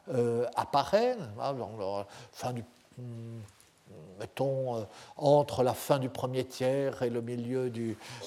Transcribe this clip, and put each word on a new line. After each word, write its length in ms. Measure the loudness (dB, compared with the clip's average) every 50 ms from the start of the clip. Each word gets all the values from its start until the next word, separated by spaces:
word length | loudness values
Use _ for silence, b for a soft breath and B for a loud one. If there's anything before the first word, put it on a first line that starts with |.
| -8 -2
euh, 360 | 0 2 2 4 2 2 0 0 0
apparaît, 600 | -2 0 4 4 2 4 4 4 4 4 4 2 -2 -6 -8 -6 -4
hein, 140 | -4 -2 -2
dans 240 | -4 -6 -6 -6
la 300 | -4 -2 -2 -2 -2 -4 B B B -18 B
fin 220 | -10 -6 -6 -4 -4
du, 100 | -6 -8 -10 -16 -20 -20 _ -16 -12 -12 -10 -10 -10 -10 -10 -12 -12 -14 -16 -20 -20 -20 _ _ _ _ -20 -20 -18 -18 -16 -12 -12
mettons, 580 | -12 -8 -4 -2 -2 0 0 -2 -2 -2 -4
euh, 40 | -4 -6 B B B B B B
entre 460 | 2 6 8 8 8 6 4 2 2
la 140 | 4 4 2
fin 240 | 2 2 4 4 4
du 100 | 4 0
premier 360 | -2 -2 -4 0 0 -2 -2
tiers 580 | -2 -4 0 2 2 2 2 0 0 0 0 0
et 80 | 0
le 100 | 0 -2
milieu 480 | -2 -2 -4 -4 -2 -2 0 0 0 -2
du, 260 | -2 -2 -2 -2 -4 B B B B B B